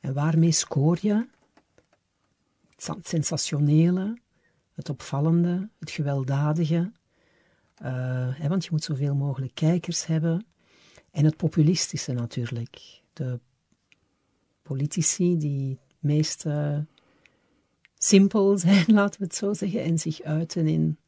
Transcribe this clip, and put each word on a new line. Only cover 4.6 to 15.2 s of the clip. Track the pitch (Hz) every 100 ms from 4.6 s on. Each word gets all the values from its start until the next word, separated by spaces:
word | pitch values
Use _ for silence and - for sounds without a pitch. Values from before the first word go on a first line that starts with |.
| _
het | - -
opvallende, | 135 - 139 156 170 175 180 196 _
het | 156
gewelddadige. | - 143 139 131 139 147 156 160 170 180 - _ _ _ _ _ _ _
Eh, | _ - 127 127 127 127
hè, | 131 151
want | 185
je | -
moet | 156
zoveel | - 139 143
mogelijk | 139 143 135 131
kijkers | - 156 175 175 170 -
hebben. | 160 165 165 220 _ _ _ _ - _
En | -
het | 151 156
populistische | 160 - 151 185 - 151 -
natuurlijk. | 123 117 - 117 117 117 - - - _
De | - 127 123 _ _ _ _ _ _ _ _ _ _ _ _
politici | - 135 147 - 156 -